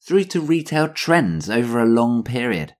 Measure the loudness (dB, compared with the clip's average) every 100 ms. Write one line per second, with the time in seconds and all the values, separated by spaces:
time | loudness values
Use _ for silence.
0 | -2 0 0 -2 0 0 0 -2 -2 -2
1 | 0 2 2 -2 -2 -2 0 2 4 4
2 | 2 0 -2 -4 -2 -4 -6